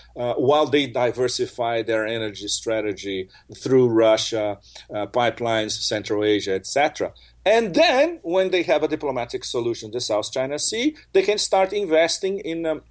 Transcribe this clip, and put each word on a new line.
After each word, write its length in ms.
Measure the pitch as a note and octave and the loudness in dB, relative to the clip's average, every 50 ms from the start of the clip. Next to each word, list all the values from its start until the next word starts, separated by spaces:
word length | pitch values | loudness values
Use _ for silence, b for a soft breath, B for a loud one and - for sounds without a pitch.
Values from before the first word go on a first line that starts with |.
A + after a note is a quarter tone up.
| b b b | b b b
uh, 200 | C3 B2 B2 A#2 | -6 -4 -2 0
while 320 | - C3+ B2+ D3 D3+ D#3 C#3 | 2 2 4 4 4 4 4
they 180 | C3 D3 C#3 | 2 2 0
diversify 960 | B2+ A2+ B2+ B2 A#2+ G#2+ A#2 B2+ A#2+ - - B2 - - - A#2 A#2 A#2 A#2 | 0 0 0 0 0 0 0 -2 -2 -2 -2 -4 -4 -4 -4 -4 -2 -2 -2
their 240 | A2+ A2+ A2+ A2 G#2+ | -2 0 -2 -2 -2
energy 420 | G#2+ A#2 A2+ A2 G#2+ G2 F#2+ G2+ G2+ | -2 -4 -4 -4 -6 -8 -8 -8 -6
strategy 800 | - - - A#2 A2 A2 G#2+ G#2 G2 F#2 G2 G2+ G2 F#2+ F#2 b b b b - C3+ - | -6 -6 -4 -2 -2 -2 -2 -4 -6 -6 -8 -8 -6 -6 -8 b b b b -20 -16 -10
through 300 | - B2 C3 C3 B2+ A#2+ | -2 2 4 6 6 6
Russia, 720 | A2+ A2+ A2+ A2 A2 G#2+ - - A2+ A2 G#2 G#2 G2+ - B B B B B B - | 6 4 6 6 4 4 2 -2 -2 -2 -2 -2 -4 -6 B B B B B B -8
uh, 140 | G#2 G2+ G2+ | -6 -6 -2
pipelines, 640 | - B2 A#2+ A2+ - - A#2+ A#2 A2+ A2 A2 G#2+ | 0 0 0 0 0 -2 -2 -2 0 0 -2 -2
Central 520 | - - - - A2+ G#2+ G2 - A2 G#2 G#2+ | -4 -6 -4 -4 -4 -4 -2 -2 -2 0 2
Asia, 300 | G#2+ G#2+ G2+ - G2+ F#2+ | 2 2 2 0 -2 -4
et 140 | F#2+ F#2 - | -4 -4 -2
cetera. 440 | - C#3 D3 D#3 - - G2 E2 b b b b b b - | 0 0 2 0 0 -2 -6 -6 b b b b b b 2
And 300 | F#3 G#3+ A#3 A#3 G3 E3 | 4 4 4 2 2 2
then, 460 | - E4 F4 C4 B3+ D4 E4+ E4+ - | 4 4 4 4 4 2 2 0 -4
when 300 | - E3 F3 F#3+ F#3+ F#3 | -6 -2 0 0 2 2
they 100 | F#3 F3+ D#3+ | 2 0 2
have 200 | E3+ D#3+ D3+ D3+ | 2 2 2 2
a 40 | D3 | 0
diplomatic 560 | D3+ - - C#3 B2+ B2+ A#2 A#2+ - A#2+ - | -2 -4 -4 -4 -4 -4 -6 -6 -8 -8 -8
solution 480 | - - B2 A#2 A#2 A2+ - A#2 G#2+ G#2+ | -6 -4 -2 -2 -2 -4 -4 -6 -8 -8
to 60 | B2 | -6
South 320 | - - G#2+ G#2 A2 - | -4 -2 -2 -2 -2 -2
China 280 | - C3 C3 C3+ C#3+ D3+ | -4 -4 -4 -4 -4 -4
Sea, 360 | - - G#3+ A3+ B3+ D#4 D#4 B B B | -4 -4 -2 0 -2 -2 -2 B B B
they 120 | - G3 F#3+ | 0 2 2
can 160 | G#3 G#3 G3+ | 2 2 0
start 340 | - - G#3 F#3+ F#3+ F#3 G3 | 0 2 2 2 2 2 0
investing 640 | G#3 G#3 E3 D#3 D#3 E3+ D#3+ - - - F#3+ G3 G3 | -2 0 2 4 4 4 4 2 -2 -4 -4 -4 -4
in, 300 | - D#3+ E3 E3 E3 D#3+ | -6 -6 -6 -4 -4 -4
um, 160 | D#3 D3 - _ | -4 -4 -8 _